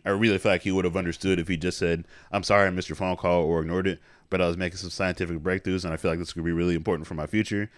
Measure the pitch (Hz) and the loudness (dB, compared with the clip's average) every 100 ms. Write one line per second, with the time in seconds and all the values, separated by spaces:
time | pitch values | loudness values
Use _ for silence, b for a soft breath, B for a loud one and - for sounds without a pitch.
0 | - 98 113 98 110 90 98 95 92 87 | -2 2 4 4 4 2 2 2 2 0
1 | 87 82 95 90 82 87 90 - 87 82 | -2 -2 0 2 0 -2 -2 0 0 0
2 | 82 B B 101 - 101 98 90 90 76 | -4 B B -4 2 4 4 0 -4 -4
3 | 92 90 92 87 80 82 80 90 95 87 | -2 0 2 4 4 2 0 0 0 -2
4 | b b _ 92 87 87 90 92 92 - | b b _ 0 0 0 -4 -6 -10 -4
5 | 95 87 87 82 82 92 95 92 87 80 | -2 -2 -4 -4 -2 -2 0 -2 -2 -2
6 | 90 82 85 - 82 82 87 85 82 85 | -2 -2 -4 -4 -2 0 2 0 0 -4
7 | 80 82 76 107 107 104 104 | -4 -8 -4 -2 -2 -4 -6